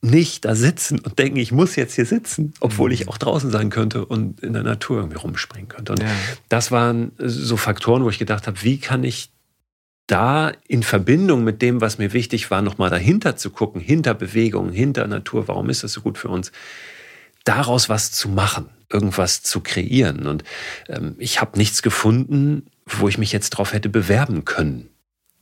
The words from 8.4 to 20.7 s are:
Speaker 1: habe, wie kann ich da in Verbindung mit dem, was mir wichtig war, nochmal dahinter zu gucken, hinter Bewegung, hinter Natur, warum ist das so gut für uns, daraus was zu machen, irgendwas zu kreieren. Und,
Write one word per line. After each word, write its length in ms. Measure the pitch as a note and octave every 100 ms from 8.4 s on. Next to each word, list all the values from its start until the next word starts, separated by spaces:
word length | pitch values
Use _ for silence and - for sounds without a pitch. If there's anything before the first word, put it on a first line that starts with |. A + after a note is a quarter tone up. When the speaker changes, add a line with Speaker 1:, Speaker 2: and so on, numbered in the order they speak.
| -
Speaker 1:
habe, 120 | F#2+
wie 160 | G#2+ C#3
kann 240 | - C3
ich 240 | B2+ - - _ _ _ _ _ _ _ -
da 420 | F2+ A#2+ D3 D#3 - -
in 160 | B2
Verbindung 640 | A2 G2+ F#2 D3+ G3 C3+
mit 180 | A2+ G#2+
dem, 180 | B2 B2
was 160 | A2 -
mir 160 | G2+
wichtig 380 | B2 A#2 A2+ -
war, 100 | G2
nochmal 300 | G2+ - F#2
dahinter 460 | F2 F#2 G3+ F#3 A2+
zu 140 | G2
gucken, 300 | - G#2+ F2+
hinter 340 | E2+ D#3 C#3
Bewegung, 560 | G#2 F#2 A2 A2+ G2+ F#2
hinter 340 | F2+ C#3 B2 G#2
Natur, 400 | G#2 G2+ A2+ G2+
warum 220 | F#2+ A#2
ist 140 | C3
das 80 | G#2+
so 80 | -
gut 180 | A2 -
für 100 | -
uns, 220 | F#2 F#2 - - - - - - - - _
daraus 440 | - - A#2+ B2 -
was 240 | G#2+ -
zu 160 | - G#2
machen, 400 | G2 G#2 - - _ -
irgendwas 520 | G#2 G2+ G2 F2+ -
zu 180 | - F#2+
kreieren. 680 | - - F2+ B2+ G#2 C#2+ C#2+
Und, 180 | D#2 - - -